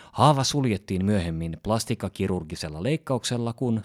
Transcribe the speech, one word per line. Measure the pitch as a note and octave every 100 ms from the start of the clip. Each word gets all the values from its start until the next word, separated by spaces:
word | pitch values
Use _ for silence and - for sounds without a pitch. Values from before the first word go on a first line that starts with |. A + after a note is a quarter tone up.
| -
Haava | - C3+ C#3
suljettiin | C3+ D3 C3 G2 - F#2 G2
myöhemmin | G#2 E2+ D#2+ E2 D#2+
plastikkakirurgisella | G2+ A2+ - A2 F#2+ - F#2+ F2+ D#2+ E2+ D#2 D#2
leikkauksella, | G#2 D#3 - B2+ - A#2+ A#2
kun | A#2 B2+ A2+